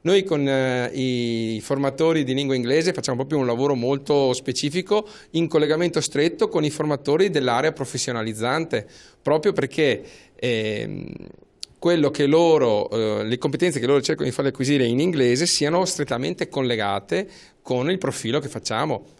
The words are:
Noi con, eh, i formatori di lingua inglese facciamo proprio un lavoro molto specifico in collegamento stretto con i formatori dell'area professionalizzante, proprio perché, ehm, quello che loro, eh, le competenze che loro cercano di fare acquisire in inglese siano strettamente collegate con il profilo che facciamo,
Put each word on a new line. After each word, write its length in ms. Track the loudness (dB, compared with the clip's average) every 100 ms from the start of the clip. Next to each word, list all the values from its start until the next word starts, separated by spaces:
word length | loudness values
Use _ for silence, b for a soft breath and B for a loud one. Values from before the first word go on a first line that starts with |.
Noi 220 | 2 2
con, 240 | 2 0 2
eh, 440 | 0 0 0 -2
i 680 | -2 -2 -2 -2 -2 -2 -4
formatori 640 | -4 -2 -2 0 2 2
di 100 | 0
lingua 200 | -2 0
inglese 380 | 0 2 2 2
facciamo 240 | -2 -4 -4
proprio 220 | -2 0
un 80 | 0
lavoro 280 | 0 0
molto 600 | 0 0 -2 0 2 2
specifico 720 | 0 -4 -4 -2 -4 0 0 -2 B B
in 180 | -2 0
collegamento 520 | 2 2 2 0 0
stretto 460 | -2 0 0 2 0
con 140 | 2
i 80 | 0
formatori 600 | 0 -2 -2 0 2 2
dell'area 420 | 2 2 2 0
professionalizzante, 1120 | -2 -6 -4 -4 -4 -4 -2 -2 -2 -2 -4 -4 B B B
proprio 300 | 0 2 2
perché, 480 | 0 -2 2 2 0 B B B
ehm, 720 | -6 -2 -2 -2 -4 -6 -8 -10 -14 -16 -20 -20 _ -18 _
quello 320 | 0 2 2
che 160 | 2 4
loro, 640 | 6 6 6 4 2 0
eh, 340 | -2 0 -2
le 140 | -2 -2
competenze 420 | -2 0 0 0
che 60 | 2
loro 160 | 2
cercano 260 | 2 -2 -2
di 60 |
fare 140 | -2 -2
acquisire 360 | -2 0 2
in 160 | 2 2
inglese 460 | 2 2 2 2 0
siano 380 | 0 2 0 0
strettamente 600 | -2 -4 -4 -4 -4 -4
collegate 760 | -2 0 0 0 -2 -2 -4 -4 B B _
con 280 | -4 -2 0
il 60 | -2
profilo 440 | -2 -4 -2 -2
che 80 | -4
facciamo, 580 | -8 -6 -4 -2 -4 B